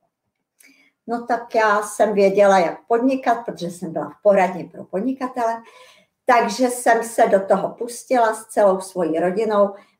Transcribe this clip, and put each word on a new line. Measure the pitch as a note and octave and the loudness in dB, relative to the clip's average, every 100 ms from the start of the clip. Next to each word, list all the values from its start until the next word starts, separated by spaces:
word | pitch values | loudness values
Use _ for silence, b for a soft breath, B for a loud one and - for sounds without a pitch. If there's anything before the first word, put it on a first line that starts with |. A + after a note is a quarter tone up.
| _ _ _ _ _ _ b b b _ - | _ _ _ _ _ _ b b b _ -10
No | A#3+ A#3+ | -8 -4
tak | A#3 - | -6 -2
já | A3+ A3 G#3 | 0 2 0
jsem | G#3 - G#3+ | -2 -2 0
věděla, | G3 G3 G3 G3+ F#3+ | 4 2 4 4 4
jak | D#3+ - - | 2 -4 -2
podnikat, | A#3 C4 C4 B3+ A#3 | 0 0 0 -2 -4
protože | - E3+ E3+ | -4 -10 -10
jsem | - E3 | -10 -10
byla | D#3+ D3+ | -8 -10
v | - | -2
poradně | G#3 G3 F3+ F#3 | 2 4 2 -2
pro | - - | -12 -16
podnikatele. | - F#3 B3 C4 B3+ B3 A3+ A3+ A#3 B B B B _ - | -10 -6 -6 -6 -8 -4 -4 -4 -10 B B B B _ 2
Takže | A#3+ G#3 - B3+ | 2 2 0 -2
jsem | - B3+ A3+ | 0 0 0
se | G#3+ - A3+ | 0 0 2
do | G3 | 2
toho | - G3 - | 2 0 -2
pustila | - A#3+ - - B3+ A3 | -8 -12 -10 -2 0 0
s | G#3+ - | -2 -6
celou | A#3+ G#3 F#3 | 2 2 2
svojí | - F3+ D#3+ D#3+ | -4 -6 -4 -2
rodinou. | F3 F#3 A3 G#3 G3+ B B B | -2 -2 -2 2 0 B B B